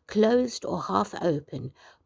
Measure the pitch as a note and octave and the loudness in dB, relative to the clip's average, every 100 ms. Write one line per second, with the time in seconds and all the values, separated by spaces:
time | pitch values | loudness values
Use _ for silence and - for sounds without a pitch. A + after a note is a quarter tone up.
0 | - G#3 G#3+ B3 B3 - - F3 - G3 | -4 2 4 4 2 -4 -6 -6 0 0
1 | G3+ - F3+ D3 - C#3 C3 - - _ | 0 -2 0 -2 -4 -10 -10 -14 -20 _